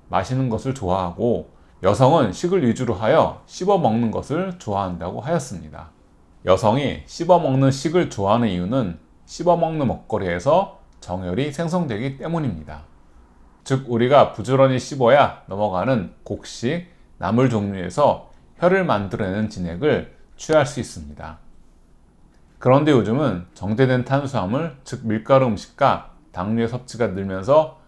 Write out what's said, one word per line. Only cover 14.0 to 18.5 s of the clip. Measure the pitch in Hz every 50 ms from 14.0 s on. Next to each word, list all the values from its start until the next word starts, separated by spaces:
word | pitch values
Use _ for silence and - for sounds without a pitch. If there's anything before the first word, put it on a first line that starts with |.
| 120 127 143 135 104 - -
부지런히 | - 98 120 135 131 135 131 127 123
씹어야 | - - 147 135 123 113 135 143 123 101 - - - -
넘어가는 | 95 101 104 101 92 90 92 127 135 110 87 - - - -
곡식, | - 104 - - - - - 113 123 160 175 175 - - _ - _ - -
나물 | 85 92 110 120 131 127
종류에서 | 113 104 101 101 98 95 87 87 - 147 147 117 - - - - - - _ _